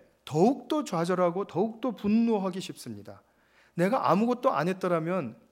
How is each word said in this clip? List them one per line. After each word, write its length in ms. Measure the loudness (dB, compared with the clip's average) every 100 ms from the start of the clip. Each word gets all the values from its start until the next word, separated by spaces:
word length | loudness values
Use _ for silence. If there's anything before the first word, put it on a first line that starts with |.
| _ _
더욱더 600 | -4 4 4 4 -2 -2
좌절하고 640 | -2 -2 0 2 0 0 -4
더욱더 500 | -2 -2 -4 -6 -4
분노하기 640 | 0 2 2 0 -2 -6
쉽습니다. 600 | -10 -12 -14 -14 -14 -20 _ _ _ _ _
내가 360 | -2 0 2 2
아무것도 420 | 2 2 0 0
안 160 | 0 0
했더라면 680 | -2 0 0 -2 -4 -6 -10 _